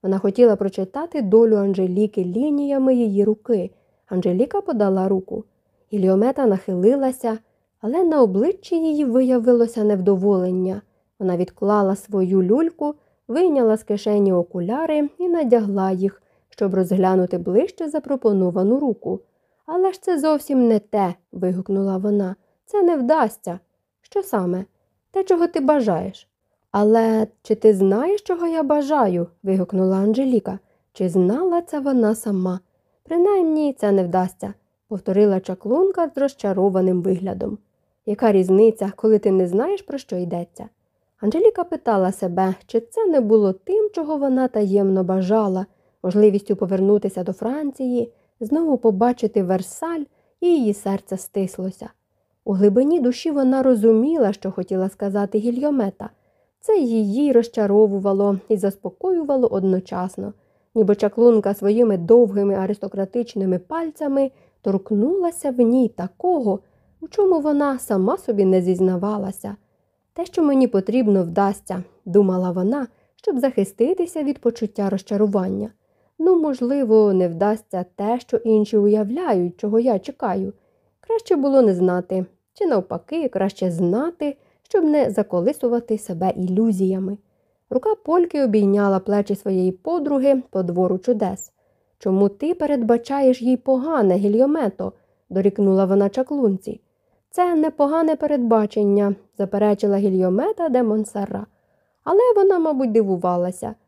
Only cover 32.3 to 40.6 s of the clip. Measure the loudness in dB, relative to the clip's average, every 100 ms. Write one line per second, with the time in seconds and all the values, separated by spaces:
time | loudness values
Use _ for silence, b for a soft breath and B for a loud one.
32.3 | -4 -4 -6 _ _ _ _ _ 0 2
33.3 | 2 0 0 -2 -2 0 0 0 -2 -4
34.3 | -6 -14 -14 _ _ _ -10 -2 2 2
35.3 | 2 -4 -10 -2 0 0 0 -4 -2 -4
36.3 | -2 -4 0 0 2 0 0 -2 -4 -4
37.3 | -6 -8 -8 _ _ _ _ -8 0 2
38.3 | 2 4 6 6 4 -8 -2 2 2 2
39.3 | 2 0 0 -2 -4 -6 -12 -8 -8 -6
40.3 | -8 -10 -16